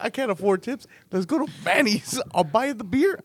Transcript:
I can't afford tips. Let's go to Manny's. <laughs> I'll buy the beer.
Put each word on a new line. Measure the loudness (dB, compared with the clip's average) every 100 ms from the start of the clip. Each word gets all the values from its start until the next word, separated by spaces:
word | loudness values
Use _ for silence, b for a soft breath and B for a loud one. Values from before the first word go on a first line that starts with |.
I | -6
can't | -2 -2
afford | 0 2 2
tips. | 0 -8 -8 b _
Let's | -4 0
go | 0
to | 0 -4
Manny's. | 0 2 2 0 -4 -6 -2
<laughs> |
I'll | 0
buy | 2 2 0
the | -2
beer. | -2 2 2 2